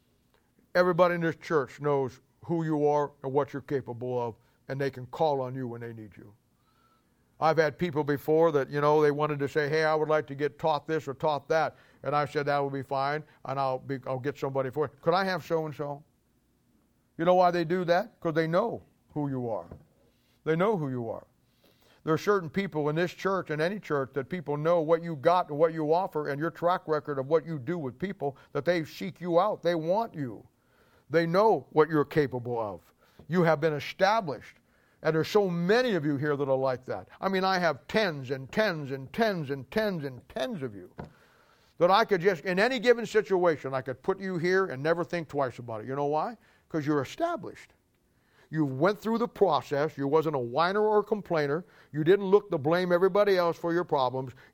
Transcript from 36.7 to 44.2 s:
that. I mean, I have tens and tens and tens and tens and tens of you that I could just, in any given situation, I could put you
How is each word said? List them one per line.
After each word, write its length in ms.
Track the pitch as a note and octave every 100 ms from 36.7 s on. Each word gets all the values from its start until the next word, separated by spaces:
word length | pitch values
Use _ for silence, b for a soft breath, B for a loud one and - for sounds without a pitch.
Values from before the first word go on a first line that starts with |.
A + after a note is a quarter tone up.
| B2+ -
that. 240 | G#2 F#2+ B
I 100 | F#3+
mean, 140 | F#3+
I 140 | F#3+ F#3+
have 300 | F3 C#3+ -
tens 420 | G#3+ G#3 D3 B2+
and 200 | C3+ C3+
tens 400 | G3+ G#3+ E3 C#3
and 200 | C3+ C3+
tens 380 | - A3+ F#3 C#3
and 200 | C#3 B2+
tens 320 | A3 G#3+ F3+
and 180 | C#3 B2 -
tens 320 | - C4 G#3
of 140 | C3 G2+
you 160 | F2+ - - b b b b b b b
that 100 | E3+
I 160 | G3 A3
could 160 | F#3+
just, 240 | D#3+ C#3+ F#3+
in 140 | F3+
any 180 | A3+ C4
given 300 | A3 A#3+ G#3+
situation, 680 | G#3+ G3+ F#3+ F3 D3+ C#3
I 80 | C3+
could 220 | B2+ B2+
put 160 | -
you 180 | F#3+